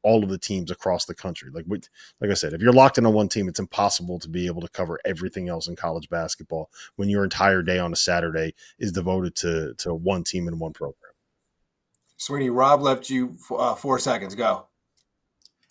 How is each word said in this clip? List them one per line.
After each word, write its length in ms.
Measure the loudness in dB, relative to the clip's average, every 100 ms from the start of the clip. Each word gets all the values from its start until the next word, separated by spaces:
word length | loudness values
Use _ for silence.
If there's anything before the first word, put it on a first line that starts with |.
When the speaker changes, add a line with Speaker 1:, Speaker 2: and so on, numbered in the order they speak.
Speaker 1:
all 200 | 2 4
of 80 | 2
the 80 | -4
teams 320 | -6 -6 -6
across 360 | -6 -4 -2 -4
the 80 |
country. 360 | -8 -10 -10 -12
Like, 120 | -12 -8
we, 140 | -8 -10 _ -20 _
like 100 | -2
I 40 |
said, 180 | -2 -2
if 80 | 4
you're 120 | 8
locked 260 | 10 10 8
in 80 | 4
on 60 |
one 160 | 4 2
team, 200 | 0 -2
it's 100 | -4
impossible 640 | -4 0 0 0 -4 -8
to 80 | -6
be 180 | -4 -4
able 140 | -6
to 60 | -8
cover 320 | -6 -6 -6
everything 440 | -6 -6 -6 -6 -6
else 180 | -6 -8
in 80 |
college 340 | -6 -6 -6 -6
basketball 640 | -6 -6 -8 -8 -8 -8 -16 -16
when 140 | -6 0
your 160 | 0
entire 380 | 0 2 4 4
day 180 | 2 0
on 120 | 0
a 40 | -2
Saturday 580 | 0 0 0 -2 -4 -6 -20 _
is 140 | -4
devoted 420 | -2 0 0 -2 -4
to, 380 | -2 -2 -4 -6
to 140 | -6
one 300 | -2 -2 -2
team 240 | -2 -6 -6
and 140 | -6
one 120 | -8
program. 400 | -8 -12 -12 _ _ _ _ _ _ _ _ _ _ _ -14
Speaker 2:
Sweeney, 340 | -8 -2 0
Rob 300 | 4 6 6
left 300 | 4 0 0
you 240 | -2 -4
f-, 240 | -6 -8 -2
uh, 160 | 0
four 240 | 0 0 0
seconds. 380 | 0 -2 -4 -2
Go. 320 | -2 -2 -6 _ _ _ _ _ _ _ _ _ -20